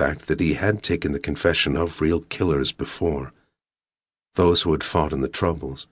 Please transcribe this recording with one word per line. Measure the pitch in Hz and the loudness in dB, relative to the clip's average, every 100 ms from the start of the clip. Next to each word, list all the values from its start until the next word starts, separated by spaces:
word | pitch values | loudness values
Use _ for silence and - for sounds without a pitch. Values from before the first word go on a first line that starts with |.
fact | 71 73 - | -2 -2 -2
that | 80 | 0
he | 82 | 0
had | 67 98 104 | 2 0 0
taken | - 82 76 | 0 -2 -2
the | 71 - | -4 -4
confession | 71 85 80 - 71 | 0 0 2 0 0
of | 85 - | -2 0
real | 80 82 | 0 0
killers | - - 90 71 67 | -2 -2 0 2 0
before, | - 69 - 85 71 65 - _ _ _ _ _ _ _ _ _ | -4 -6 -2 -2 -2 -6 -14 _ _ _ _ _ _ _ _ _
those | - 90 85 | 2 4 6
who | 85 | 4
had | 76 | 2
fought | - - 78 | 0 0 0
in | 73 | -2
the | 65 - | -4 -2
Troubles. | 90 80 69 67 - | -2 -2 -6 -10 -14